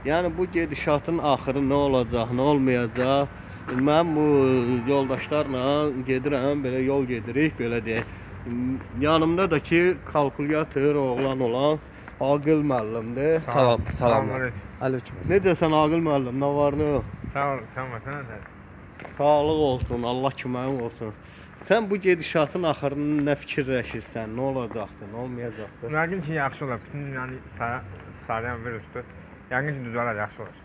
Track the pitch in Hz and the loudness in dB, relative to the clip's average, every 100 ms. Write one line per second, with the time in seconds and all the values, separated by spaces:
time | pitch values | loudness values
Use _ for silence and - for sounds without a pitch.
0 | 135 160 180 160 180 175 160 143 - 147 | 2 0 0 -2 -2 0 -2 -2 0 0
1 | 143 165 147 139 - 131 139 143 143 131 | 2 -2 2 2 0 -2 2 2 4 2
2 | 117 120 113 123 135 147 131 123 120 113 | 2 0 0 2 4 4 4 2 0 0
3 | 127 139 139 - - - - 127 139 151 | 2 2 0 -4 -16 -14 -6 0 4 4
4 | 170 151 151 143 135 131 120 127 120 139 | 4 4 4 6 6 4 2 0 2 2
5 | 135 127 - 151 143 131 127 147 151 131 | 2 -2 -2 -2 0 0 2 2 2 -2
6 | 127 131 135 143 131 143 131 127 131 139 | -2 0 2 0 2 0 0 0 2 2
7 | 131 120 104 120 156 156 117 117 113 113 | 0 -2 -2 2 2 2 -2 -2 -2 -4
8 | 110 - - - - 120 127 131 - 117 | -4 -10 -16 -14 -8 -4 -4 -4 -8 -2
9 | 143 160 160 170 190 151 - 165 180 185 | 4 4 4 2 2 2 2 4 4 2
10 | - 156 143 - 143 151 156 - 139 147 | -2 0 0 0 -2 0 0 0 2 2
11 | 135 123 135 131 127 120 143 151 - - | 0 0 0 0 0 2 2 2 -4 -18
12 | - - 135 143 143 156 147 127 107 113 | -18 -4 0 2 4 4 4 0 0 -4
13 | 113 120 143 160 151 123 127 113 - - | -6 -2 2 2 2 4 6 6 0 0
14 | 123 113 110 131 127 120 - - 131 131 | 4 4 2 -2 -4 -6 -14 -6 -2 -2
15 | - - - 190 190 165 165 156 151 165 | -6 -10 2 4 4 4 4 4 4 4
16 | 165 143 123 127 139 143 147 143 151 139 | 2 2 0 0 0 2 2 2 2 0
17 | 113 - - 139 143 135 107 - 131 117 | -2 -10 -8 -4 -2 -4 -8 -8 -8 -8
18 | 110 143 127 107 - - - - - - | -10 -10 -10 -14 -16 -18 -20 -20 -20 -16
19 | - - 143 151 147 160 147 127 127 120 | -16 0 4 6 4 2 2 2 -2 -2
20 | 120 123 135 135 131 123 131 135 117 - | -2 0 -2 -2 -6 -4 -2 -4 -6 -8
21 | 110 104 - - - - - 208 214 202 | -12 -12 -18 -20 -20 -20 0 2 2 0
22 | 185 180 151 165 147 185 175 139 143 143 | 2 2 2 0 0 0 -2 0 -2 -2
23 | 147 151 143 139 - - 131 131 113 117 | 0 2 2 0 -2 -4 -2 -2 -2 -8
24 | 107 117 110 113 135 131 120 110 98 - | -8 -10 -8 -4 -2 -2 -4 -6 -10 -12
25 | 101 110 127 123 120 107 104 - 117 151 | -14 -10 -10 -8 -10 -10 -14 -12 -4 -2
26 | 165 190 151 160 135 - 143 117 - 143 | -2 -2 -4 -2 -2 -4 -6 -8 -8 -12
27 | 143 135 127 131 123 - 120 123 - - | -10 -8 -8 -10 -14 -8 -6 -6 -10 -16
28 | - - - 113 117 120 113 113 101 123 | -16 -18 -6 -4 -4 -6 -8 -10 -10 -14
29 | 120 - - - - 127 143 143 123 117 | -14 -16 -18 -20 -4 -2 -2 -4 -6 -4
30 | 120 107 104 - 104 90 | -2 -2 -6 -8 -16 -16